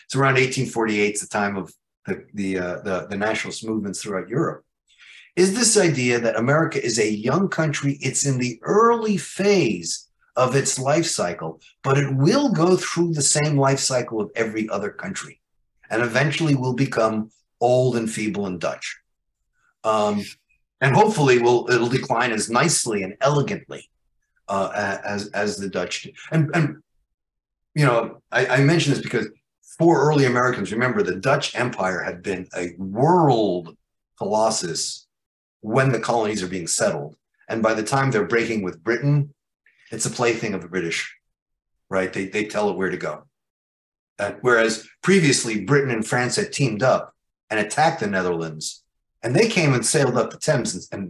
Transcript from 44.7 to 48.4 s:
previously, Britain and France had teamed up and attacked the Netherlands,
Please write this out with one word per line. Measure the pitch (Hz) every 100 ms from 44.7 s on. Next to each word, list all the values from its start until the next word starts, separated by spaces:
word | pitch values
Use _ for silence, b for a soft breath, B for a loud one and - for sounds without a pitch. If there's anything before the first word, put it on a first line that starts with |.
| 110 - -
previously, | - 190 147 120 120 107
Britain | 95 143 135
and | 113 110
France | 123 123 110
had | 101
teamed | - 131 104
up | 131 92 - _ _ _ -
and | 107
attacked | 101 - 160 156
the | 104
Netherlands, | 95 90 85